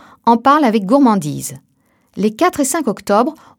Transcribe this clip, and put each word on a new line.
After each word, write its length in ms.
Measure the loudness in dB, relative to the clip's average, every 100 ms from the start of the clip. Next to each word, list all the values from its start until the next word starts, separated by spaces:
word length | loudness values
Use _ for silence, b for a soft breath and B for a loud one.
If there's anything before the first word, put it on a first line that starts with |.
| B B 0
en 120 | 2
parle 260 | 2 2
avec 220 | 2 0 0
gourmandise. 720 | 2 4 2 -2 -8 -10 -14 _ _ _ _ _ -6
Les 160 | -4
quatre 300 | 0 -2 0
et 40 | -4
cinq 220 | -4 -4
octobre, 460 | -6 0 0 0 b b